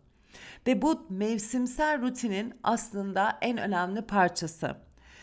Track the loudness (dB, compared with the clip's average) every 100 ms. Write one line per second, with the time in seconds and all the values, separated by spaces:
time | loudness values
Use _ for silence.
0 | _ _ _ -20 -20 -4 2 4 4 0
1 | -2 -2 0 0 -2 -2 -2 0 0 2
2 | 0 -2 -2 -2 -4 -4 0 0 -2 -6
3 | -2 2 2 0 -2 -2 0 0 0 -2
4 | 0 4 4 4 -6 -4 -6 -6 -14 -20
5 | -20 -20